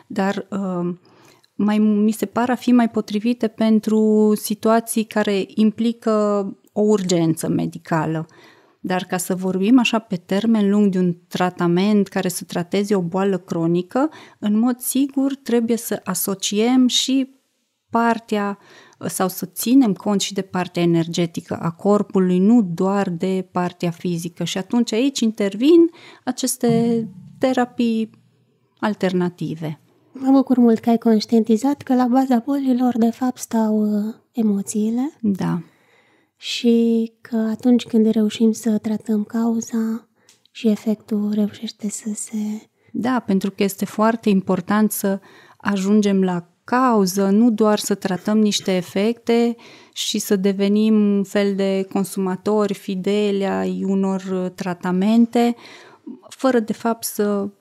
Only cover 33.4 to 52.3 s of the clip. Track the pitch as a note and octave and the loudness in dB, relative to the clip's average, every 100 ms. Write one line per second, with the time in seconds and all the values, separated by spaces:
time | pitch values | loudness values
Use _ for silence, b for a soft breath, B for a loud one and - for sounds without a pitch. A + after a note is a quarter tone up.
33.4 | - A3+ A3 G#3+ G#3+ G#3 G#3+ - _ - | -4 -2 0 0 0 -2 -4 -10 _ -2
34.4 | A3 G3+ G3 G#3+ G#3+ A#3 C#4+ - A3 F#3 | 0 0 -2 -2 -2 -2 -4 -4 -4 -2
35.4 | F3 E3+ E3 b b b b b b _ | -2 -4 -6 b b b b b b _
36.4 | - - A#3+ A#3 A#3 A3+ A3+ _ - A3+ | -10 -2 2 4 4 0 -2 _ -8 -4
37.4 | A3 A3 B3 A#3+ - A3+ A3 A3 G#3+ - | -4 -2 2 2 2 2 2 2 0 2
38.4 | A3+ A3 A3+ G#3+ G#3+ G#3 - G#3+ G#3 A3+ | 0 2 -2 -2 -2 -6 -2 -2 -2 -2
39.4 | A#3 A3+ - A3+ A3 A3 _ b b b | -2 -2 -4 -4 -4 -6 _ b b b
40.4 | b - A3+ G#3 A3+ G#3 - G#3 G#3 G#3 | b -4 0 0 -2 -4 -2 -4 -2 0
41.4 | G#3 - A3 - G#3 - A3 G#3 - A3 | -2 -4 -14 -10 -10 -8 -10 -10 -8 -6
42.4 | G#3+ G#3+ _ _ _ A#3 A#3 B3 - F#3+ | -6 -8 _ _ _ -6 -2 -4 0 -2
43.4 | G3 - G3 - G3 - A3 A#3 G#3+ F#3+ | -2 -2 -4 -2 -8 0 0 0 0 0
44.4 | F3+ F#3 - G#3 G#3+ - G3 G3 b b | 0 -4 0 0 0 0 -4 -4 b b
45.4 | b b - G3+ F#3+ G#3+ G3+ F#3+ F#3 F3 | b b -4 -2 2 2 2 2 0 -2
46.4 | - _ - B3 C4 A3 F#3+ G3 G3 G3+ | -8 _ -4 0 2 2 2 0 2 4
47.4 | A#3+ G#3+ G#3+ G#3 - G3+ F#3+ F3+ - G#3+ | 4 4 2 2 -2 -4 -2 -4 0 2
48.4 | G#3 G3+ - F3+ F3 G3 G#3+ A#3 - A#3 | 2 0 -2 -4 -2 -2 -2 -2 0 2
49.4 | A#3 A#3 B B B - - G#3+ - G#3 | 2 -2 B B B -10 -4 -4 0 0
50.4 | G3+ G3 G3+ G#3 A3 G#3+ G#3 G3+ F#3+ G#3 | 0 0 0 2 4 4 2 2 0 0
51.4 | G3+ G3 G3 F#3+ F#3+ G3 F#3+ G3 F#3 | 0 0 -2 -2 -2 -4 -4 -4 -4